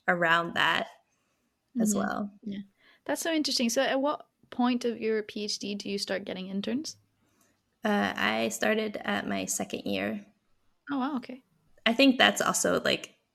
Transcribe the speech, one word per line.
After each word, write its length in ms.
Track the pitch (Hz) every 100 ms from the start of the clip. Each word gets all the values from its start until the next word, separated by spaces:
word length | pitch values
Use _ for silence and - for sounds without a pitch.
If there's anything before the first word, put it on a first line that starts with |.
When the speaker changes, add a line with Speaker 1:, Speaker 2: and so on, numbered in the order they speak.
| -
Speaker 1:
around 460 | 180 165 170 170
that 340 | - 147 165 - - _ _ _ _ _ _ _ 247
as 100 | 220
Speaker 2:
Mm-hmm. 40 | 202
Speaker 1:
well. 320 | - - 202 -
Speaker 2:
Yeah. 180 | 214 196 196 _ _ _
That's 160 | - 294
so 100 | 339
interesting. 360 | 320 285 254 233
So 120 | 247
at 180 | 262 269
what 260 | 285 302 - _ -
point 340 | - 247 247
of 140 | 247 226
your 220 | 220 220
P 220 | 214 214
H 140 | 208 -
D 160 | 202
do 140 | 202 202
you 80 | 202
start 260 | - 190
getting 240 | 202 185 185
interns? 480 | 196 202 247 320 - _ _ _ _ _ _ _ _
Speaker 1:
Uh, 280 | 214 202 202 -
I 320 | 208 220 226
started 520 | - 214 214 214 202
at 240 | - 202 208
my 160 | 202
second 380 | 185 - 98 -
year. 400 | - 98 101 208 - _ _ _ _ _ -
Speaker 2:
Oh, 80 | 277
wow. 180 | 262 269
Okay. 240 | - 254 _ _ _ _ -
Speaker 1:
I 60 |
think 260 | 233 277 262
that's 220 | 208 208
also, 400 | - 180 180 -
like, 300 | - - - _ _